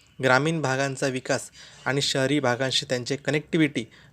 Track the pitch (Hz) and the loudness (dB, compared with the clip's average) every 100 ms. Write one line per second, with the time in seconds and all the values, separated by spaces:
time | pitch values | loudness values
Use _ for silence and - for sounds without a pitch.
0 | _ - 131 127 156 165 135 131 139 127 | _ -2 4 4 4 0 0 0 -2 -2
1 | 139 127 - 127 - - - - 127 139 | -2 -2 -2 -4 -4 -18 -20 -10 -2 0
2 | - 143 131 147 127 120 131 - - 127 | 0 0 2 2 2 0 0 -2 -2 -4
3 | 120 135 - 147 - 170 151 139 110 - | -2 -6 -2 -2 0 2 2 0 -8 -12
4 | - | -20